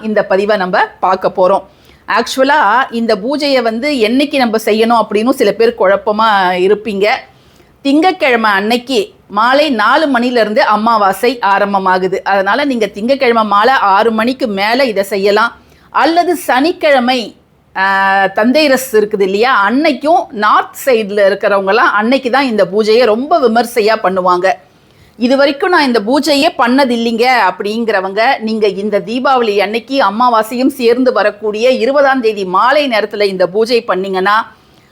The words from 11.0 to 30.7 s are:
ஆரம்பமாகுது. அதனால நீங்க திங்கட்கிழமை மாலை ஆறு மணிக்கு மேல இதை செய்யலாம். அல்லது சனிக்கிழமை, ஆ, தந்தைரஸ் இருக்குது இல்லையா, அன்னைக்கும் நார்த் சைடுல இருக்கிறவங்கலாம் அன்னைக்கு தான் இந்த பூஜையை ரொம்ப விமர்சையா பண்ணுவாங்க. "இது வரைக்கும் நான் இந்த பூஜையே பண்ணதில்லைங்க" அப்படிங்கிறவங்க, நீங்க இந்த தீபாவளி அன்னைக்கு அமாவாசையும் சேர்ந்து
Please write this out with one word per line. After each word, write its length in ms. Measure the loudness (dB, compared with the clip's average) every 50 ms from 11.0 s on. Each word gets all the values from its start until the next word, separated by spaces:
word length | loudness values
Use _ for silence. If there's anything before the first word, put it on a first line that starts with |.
| 2 0 0 0 -2 -2 -2 0
ஆரம்பமாகுது. 760 | 0 0 0 0 0 0 -2 0 0 0 0 0 0 -2 -4
அதனால 500 | -4 -2 -2 0 0 0 0 0 -2 -2
நீங்க 220 | -2 -2 -2 -4
திங்கட்கிழமை 580 | -4 -6 -4 -2 -2 0 0 2 0 2 2 0
மாலை 300 | 2 2 2 2 2 2
ஆறு 360 | 2 2 2 2 2 2 2
மணிக்கு 360 | 0 0 -2 -2 -2 -2 -4
மேல 380 | -4 -2 -2 -2 -2 0 0 0
இதை 180 | 0 0 -2
செய்யலாம். 540 | -4 -4 -2 -2 0 2 2 2 0 0 -2 -8 -20 _ _ _ _ -6
அல்லது 460 | -2 0 0 2 2 2 0 0 -2
சனிக்கிழமை, 1000 | -4 -2 -2 0 0 0 0 -2 0 0 2 2 2 2 0 -2 -2 -4 -8 -14 _ _ _ _ _ _ _ -4
ஆ, 500 | -2 0 0 0 2 2 2 2 2 0
தந்தைரஸ் 720 | 0 0 0 0 2 2 2 2 2 2 0 -2 0 0
இருக்குது 240 | 0 0 0 -2 -2
இல்லையா, 500 | -2 0 0 0 0 2 2 2 0 0
அன்னைக்கும் 560 | 0 0 0 0 -2 -2 0 0 0 0 0 -4
நார்த் 460 | -6 -2 0 2 2 2 0 -2 -8 -6 -2
சைடுல 360 | 0 0 0 0 -2 0 2 2 2
இருக்கிறவங்கலாம் 640 | 0 0 -2 0 0 0 0 0 0 2 2 2
அன்னைக்கு 380 | 0 0 0 0 0 0 -2 0
தான் 140 | 0 0 0
இந்த 200 | 0 0 0 0
பூஜையை 400 | 0 0 -2 2 2 4 4 4
ரொம்ப 360 | 2 2 0 0 0 0 2
விமர்சையா 540 | 2 2 2 2 0 0 -2 -2 0 0 0 0
பண்ணுவாங்க. 500 | 0 -2 -2 0 0 0 0 2 0 -2 -2 -2 -8 _ _ _ _ _ _ _ -20 _ _
"இது 200 | -4 0 0 2
வரைக்கும் 340 | 2 2 2 0 0 0 2
நான் 160 | 2 2 2
இந்த 140 | 2 0 0
பூஜையே 480 | 0 0 0 0 2 2 2 2 2 0 0 0
பண்ணதில்லைங்க" 680 | 0 2 2 2 2 2 0 -2 -2 -2 0 0 2 2 2 2 2 0
அப்படிங்கிறவங்க, 920 | -2 -2 -6 -6 -4 -4 -2 -2 -2 -2 -2 -2 -2 0 0 0 0 -2
நீங்க 280 | -4 -4 -2 0 0
இந்த 340 | 0 -2 -2 -4 -2 -2 -2
தீபாவளி 580 | -4 -4 -6 -2 0 0 0 0 0 0 0 0
அன்னைக்கு 460 | 0 -2 -2 -6 -6 -4 -2 0 0
அமாவாசையும் 640 | 0 2 2 2 2 2 2 0 -2 -2 -2 -2
சேர்ந்து 440 | -2